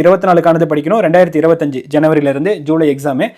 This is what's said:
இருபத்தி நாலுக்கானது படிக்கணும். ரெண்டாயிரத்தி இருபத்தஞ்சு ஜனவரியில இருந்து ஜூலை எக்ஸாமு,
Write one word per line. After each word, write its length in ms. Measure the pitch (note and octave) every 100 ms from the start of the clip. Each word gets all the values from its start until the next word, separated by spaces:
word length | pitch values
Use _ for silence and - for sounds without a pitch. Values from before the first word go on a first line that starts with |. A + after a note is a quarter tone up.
இருபத்தி 240 | D#3+ F#3+ F#3+
நாலுக்கானது 400 | F3 E3+ E3 D#3+
படிக்கணும். 300 | D3+ D3 A3 F3+
ரெண்டாயிரத்தி 340 | F3 F3+ D#3
இருபத்தஞ்சு 400 | D#3+ E3 D3+ C3 - D3
ஜனவரியில 320 | D#3 D#3 C#3+
இருந்து 260 | C#3 E3+ G3+
ஜூலை 360 | C#3+ D#3+ D#3+ C3+
எக்ஸாமு, 320 | C#3+ C3+ G#3+